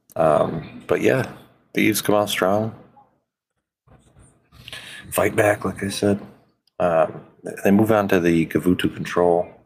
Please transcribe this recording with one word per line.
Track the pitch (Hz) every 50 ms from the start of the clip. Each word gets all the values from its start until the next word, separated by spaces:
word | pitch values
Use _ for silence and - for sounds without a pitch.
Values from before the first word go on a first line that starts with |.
| _ _ -
Um, | - 80 78 76 80 82 82 87 82 - - - - -
but | - 87 90
yeah, | - 107 127 131 - - - - - _ _ _ _ _ -
Thieves | - 101 107 107 101
come | - - 104
out | 104 104 101
strong. | - - 92 92 101 104 110 113 107 - - _ _ - _ _ _ _ _ _ _ _ _ _ _ _ _ _ _ _ _ _ - _ _ _ _ _ - _ _ _ _ _ _ - - - - - - - - - - -
Fight | - - 92 107 101
back, | 107 107 104 104 - -
like | 98 92 - -
I | 98
said. | 101 - - 101 101 101 - - - _ _ _ _ _ _ _ _ -
Um, | 87 87 82 80 - - - - - - _ _ - - 82 - -
they | 104
move | 98 101 110 104
on | 110 104 101
to | 98 98 92
the | 82 87 85 82 80
Gavutu | 78 - 82 76 90 90 - - 80 -
control, | - 82 - - 90 87 87 85 87 90 - - - _